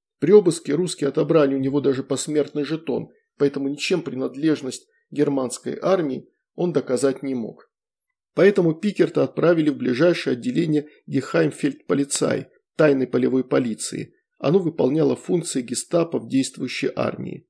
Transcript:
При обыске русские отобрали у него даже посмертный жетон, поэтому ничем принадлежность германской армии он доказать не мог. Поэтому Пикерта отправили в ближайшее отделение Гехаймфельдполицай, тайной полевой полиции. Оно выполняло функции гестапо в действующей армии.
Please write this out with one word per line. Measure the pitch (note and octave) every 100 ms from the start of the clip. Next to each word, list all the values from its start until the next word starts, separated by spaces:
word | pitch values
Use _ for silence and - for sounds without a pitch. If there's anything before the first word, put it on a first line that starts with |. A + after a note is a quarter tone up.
| _ _
При | D3
обыске | G#3 F3 D3+ -
русские | D3 F3+ - C#3+
отобрали | D3+ - D#3+ C#3
у | C3+
него | C3+ C#3+
даже | C#3 C3
посмертный | - C3+ - D3+ C#3+ D3+
жетон, | C#3+ D#3+ D#3+ A#2 - _ _ _
поэтому | C#3+ C#3 C#3
ничем | C#3+ - F3+
принадлежность | E3 B2+ C3 C3 D#3 C#3+ C3 - _ _ _
германской | C#3 D3 C#3 B2 - B2 -
армии | E3+ F#3 D3+ C3 - _ _
он | - F3
доказать | E3 - B2 C3+ C3+
не | C#3
мог. | B2+ G#2+ - _ _ _ _ _ _ _
Поэтому | - F#3+ G3+ E3
Пикерта | D#3+ G#3 G3 E3 D3
отправили | C3+ - D#3 E3+ D3+
в | C3
ближайшее | B2 B2 F3 E3+ -
отделение | B2 A#2 B2+ E3 D3+ D3 - -
Гехаймфельдполицай, | C#3 - E3 D#3 - D3 - - C#3 C#3 - D3+ - - _ _ -
тайной | D#3 C3+ B2+
полевой | B2+ B2 C3
полиции. | B2 C3+ B2 G#2+ - - - _ _ _
Оно | - F#3+
выполняло | E3 - B2+ D#3 C#3+ B2
функции | - F3+ E3 C3
гестапо | A#2+ A#2+ - E3+ E3 B2
в | A#2
действующей | C3 C3 - C3 - C#3
армии. | - A#2+ - - -